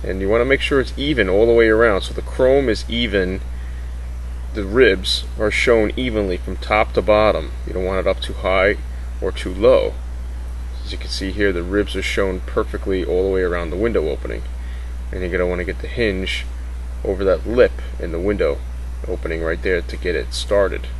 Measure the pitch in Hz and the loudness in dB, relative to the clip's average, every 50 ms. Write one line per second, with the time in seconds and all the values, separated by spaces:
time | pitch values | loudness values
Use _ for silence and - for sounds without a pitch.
0 | - 95 92 95 95 98 107 117 120 131 139 135 - - 147 139 123 - - - | -4 -4 -4 -2 0 2 2 2 4 4 2 2 2 2 2 2 2 0 -4 -4
1 | 135 147 151 123 104 92 90 101 113 117 117 117 117 113 110 110 117 117 101 92 | -2 0 2 2 2 4 4 4 6 6 6 6 6 6 6 6 6 6 4 2
2 | - - - - - - - - 131 127 135 143 139 123 107 - - - 113 117 | 0 -2 -6 -6 -6 -6 0 2 4 6 6 4 4 2 0 0 -2 -4 -2 -2
3 | 120 113 98 101 92 92 95 92 - - - - - - - - - - - - | -2 2 2 2 2 2 -2 -4 -4 -6 -6 -6 -6 -8 -8 -8 -8 -8 -8 -8
4 | - - - - - - - - - - - 107 101 95 101 123 131 107 95 92 | -8 -8 -8 -8 -8 -8 -8 -8 -8 -6 -4 -4 -4 0 6 6 8 8 6 4
5 | 92 - - - - - - - 110 107 101 - - 131 120 113 107 104 - - | 0 -2 -2 -2 -2 -6 -4 -2 -2 0 0 2 4 4 6 6 4 2 0 -2
6 | 127 127 113 107 104 95 90 90 - - 92 - - - 110 107 110 - - - | -2 0 0 0 0 0 -2 -2 -4 -6 -6 -6 -2 0 2 2 2 2 0 0
7 | 95 98 107 107 107 107 87 80 78 - - - - - - 92 92 92 95 95 | 4 4 4 6 6 4 4 2 -2 -4 -8 -8 -8 -6 -4 -2 -2 0 0 0
8 | 87 92 95 - - - - - - 95 95 95 92 101 104 - - - - - | 0 0 0 -2 -2 -6 -6 -2 -2 0 2 4 4 4 2 0 -4 -8 -8 -8
9 | - - - - - 95 - - - - 92 95 101 123 131 - - 53 - - | -8 -8 -6 -4 -4 -4 -4 -4 -6 -6 -4 4 6 6 6 6 4 2 -4 -6
10 | - - - - - - - - - - - - - - - - - - - - | -8 -8 -8 -8 -8 -8 -8 -8 -8 -8 -8 -8 -8 -8 -8 -8 -8 -8 -8 -8
11 | - - - - 95 95 90 98 104 101 92 87 85 90 95 104 101 - - 95 | -6 -6 -6 -4 -4 -4 -2 2 2 2 2 0 -2 0 0 0 0 0 -2 -4
12 | 92 - - - 98 98 92 90 - - - 117 107 - - 101 - 101 95 92 | -4 -2 0 0 0 0 0 -4 -6 -4 -2 -2 -2 -2 -4 -6 -2 -2 -2 -2
13 | 87 - 80 90 95 95 95 92 92 87 85 87 85 80 76 90 107 117 107 90 | 0 0 0 2 2 2 2 2 0 0 0 -2 -2 -4 -2 -2 -2 0 2 2
14 | 78 78 67 58 - - 53 55 - - - - - - - - - - - - | 0 0 -2 -4 -4 -6 -6 -6 -6 -8 -8 -8 -8 -8 -8 -8 -8 -8 -8 -8
15 | - - - 98 92 90 87 90 90 90 90 87 87 87 90 - - - - - | -8 -6 -6 -4 -4 -2 0 0 0 0 0 -2 -2 -4 -4 -6 -6 -8 -2 0
16 | 117 107 95 92 95 90 - - - - - - - - - - - - - - | 0 0 0 0 -2 -4 -4 -4 -6 -6 -8 -8 -8 -8 -8 -8 -8 -8 -8 -6
17 | - 110 98 90 98 95 92 92 - 104 113 123 120 95 - - - - - - | -2 -2 -2 0 2 2 2 2 0 -2 4 6 6 4 4 -4 -8 -8 -8 -6
18 | - 87 80 85 87 101 104 95 85 76 69 65 - - - - - - - - | -6 -6 -4 -2 0 0 0 2 2 0 0 -2 -6 -8 -8 -8 -8 -8 -8 -8
19 | - - 92 - - 82 82 82 82 80 82 - - 98 92 85 - - - - | -6 -6 -6 -6 -4 -4 -4 -2 -2 -2 -2 -2 -2 -2 -2 -2 -2 -4 -8 -6
20 | - 87 85 73 62 - - - - - 101 101 98 92 - 50 - - - - | -4 -2 -2 -2 -4 -4 -6 -6 -4 0 2 2 2 2 0 -6 -8 -8 -10 -10